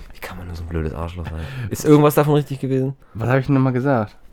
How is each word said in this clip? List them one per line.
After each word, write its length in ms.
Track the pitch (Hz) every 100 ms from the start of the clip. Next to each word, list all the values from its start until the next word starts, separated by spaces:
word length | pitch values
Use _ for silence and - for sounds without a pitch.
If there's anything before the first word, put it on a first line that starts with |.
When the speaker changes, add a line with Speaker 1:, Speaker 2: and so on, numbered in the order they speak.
| -
Speaker 1:
wie 80 | -
kann 160 | - 92
man 80 | 87
nur 80 |
so 80 | 82
ein 60 | 82
blödes 240 | 85 78
Arschloch 300 | - 85 87
sein? 160 | 78 80 82 135 107
Ist 140 | 113
irgendwas 300 | 151 147 147
davon 200 | 143 147
richtig 260 | 147 143 131
gewesen? 340 | 131 131 131 135 -
Speaker 2:
Was 140 | 104 113
hab 100 | 131
ich 60 | 127
denn 80 |
nochmal 180 | 139 131
gesagt? 440 | 123 139 127 104 - -